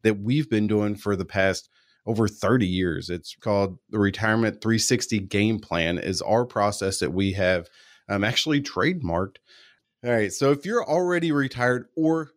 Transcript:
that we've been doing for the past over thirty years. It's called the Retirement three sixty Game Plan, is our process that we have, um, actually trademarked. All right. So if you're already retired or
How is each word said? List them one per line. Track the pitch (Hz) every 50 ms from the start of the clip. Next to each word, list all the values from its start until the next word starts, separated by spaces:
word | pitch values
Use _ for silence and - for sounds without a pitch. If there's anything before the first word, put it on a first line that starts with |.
that | - 110 107 101
we've | 101 107 131 151 151 -
been | 113 107 107
doing | 101 107 104 104 104 104
for | 104 - 104 101
the | 92 92
past | - - 101 95 95 92 - - _ _ _ _ _ _ _ _
over | 107 113 110 113
thirty | 98 - - - 95 120 127 107
years. | 90 92 92 92 87 80 - - -
It's | 87 87 - - -
called | _ - 113 104 101 98 98 90 - _ _
the | - 107
Retirement | 101 98 92 - 110 110 110 113 113 107 104 107
three | - 110 113 110
sixty | - - 127 - - - 117 104
Game | 95 92 - 101 104 110 110 104
Plan, | - - 82 85 82 82 87
is | 87 - - 92 87
our | - - 107 117 123
process | 120 - 113 101 104 104 - 98 95 98 -
that | - 67 78
we | 95 98 98 92
have, | 101 95 90 92 87 87 - _ - - - - _ _ -
um, | 101 98 101
actually | 110 123 - - 156 151 143
trademarked. | 143 - - 95 92 156 185 175 135 85 82 87 98 95 _ - _ _ - - - - _ _ _ _ _ _ -
All | 120
right. | 120 113 107 95
So | - - 139 135
if | 147 143 -
you're | 185 - - -
already | - 151 175 180 175 175 170 170 165
retired | 147 143 139 131 - 123 123 123 123 123 120 _ _
or | 160 160 156 160 165 156 - _